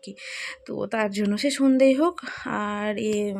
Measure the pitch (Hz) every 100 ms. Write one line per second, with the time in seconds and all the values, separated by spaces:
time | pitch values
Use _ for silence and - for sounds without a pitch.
0 | - 196 - - - - - 214 202 226
1 | 214 202 202 208 285 277 269 262 269 269
2 | 330 349 - - - 208 208 208 208 208
3 | 214 208 208 196